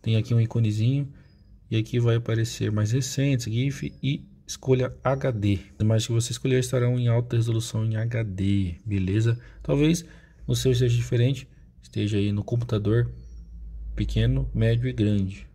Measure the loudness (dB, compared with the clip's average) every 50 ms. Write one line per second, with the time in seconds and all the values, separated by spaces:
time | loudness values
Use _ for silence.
0 | 0 2 2 2 2 2 2 2 2 2 2 0 0 2 2 2 2 2 2 0
1 | -2 -6 -10 -20 -20 -20 -20 -20 -20 -20 -20 -20 -10 -2 -2 -2 -2 0 0 2
2 | 2 4 2 2 0 0 0 0 0 -2 -2 -4 -4 -2 0 0 0 0 0 -2
3 | -2 -2 -2 0 0 2 0 0 -2 -2 -2 -2 -2 -2 -2 -4 -8 -10 -8 -6
4 | -4 -4 -4 -4 -8 -14 -20 -20 -14 -14 -14 -8 2 2 2 2 2 -2 -4 -2
5 | 0 0 0 0 0 -2 -2 0 2 2 0 0 -2 -12 -4 -2 2 2 2 2
6 | 0 0 0 -2 -2 -2 -6 -4 -2 0 2 2 0 0 0 0 2 2 0 2
7 | 2 2 2 2 0 0 0 0 0 2 0 -2 -2 -2 -4 -2 -2 0 -2 -2
8 | -2 -2 -2 -2 -4 -4 -2 -2 0 2 2 2 0 -2 -4 -8 -6 -4 -2 0
9 | 0 2 2 2 2 2 0 -2 -6 -18 -20 -12 -4 -2 2 2 4 2 2 0
10 | -2 -12 -20 -20 -20 -20 -20 -14 -4 -4 -2 2 2 2 4 4 4 2 2 0
11 | 0 0 2 2 2 2 2 -2 -8 -18 -20 -20 -20 -20 _ -20 -20 -8 -4 -2
12 | -2 0 0 0 0 0 0 -2 -2 -2 -2 -2 -2 0 -2 0 2 2 2 2
13 | 2 0 -4 -12 -16 -16 -18 -18 -16 -16 -16 -16 -14 -14 -12 -12 -12 -10 -4 -4
14 | -4 0 0 2 2 2 2 0 -2 -2 0 2 2 2 2 2 0 -2 0 2
15 | 2 2 2 2 0 -2 -4 -10 -16 -20